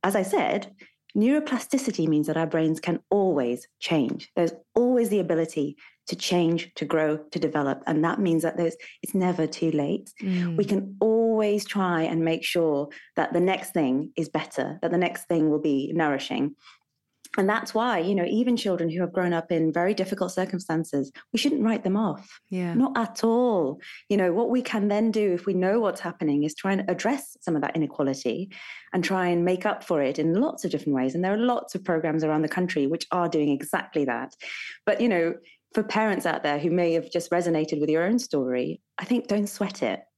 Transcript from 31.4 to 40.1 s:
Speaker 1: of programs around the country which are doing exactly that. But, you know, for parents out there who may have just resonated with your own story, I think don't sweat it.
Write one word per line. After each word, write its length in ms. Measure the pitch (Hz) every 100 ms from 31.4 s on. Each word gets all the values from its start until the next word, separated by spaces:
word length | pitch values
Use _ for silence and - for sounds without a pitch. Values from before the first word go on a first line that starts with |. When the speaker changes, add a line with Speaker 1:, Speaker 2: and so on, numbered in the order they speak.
| 240 240 - 196
Speaker 1:
of 80 |
programs 400 | 190 165 160 156
around 180 | 156 156
the 80 | 156
country 380 | - 175 156 139
which 180 | 170 -
are 180 | 185 170
doing 200 | 165 147
exactly 560 | 139 - 185 - 160 135
that. 280 | 117 127 _ - - - - -
But, 120 | 202
you 80 | 240
know, 280 | 185 165 - - - _ -
for 80 |
parents 420 | 208 - 220 190 175
out 160 | 160
there 160 | 147 147
who 140 | 165
may 220 | 175 175
have 180 | 165 -
just 180 | 175 165
resonated 500 | 175 170 160 156 151
with 120 | 151
your 100 | 156
own 160 | 175 240
story, 640 | - 151 127 127 139 165 _ -
I 80 | 180
think 220 | 240 -
don't 180 | 208 202
sweat 360 | - 196 196
it. 160 | 117 95 -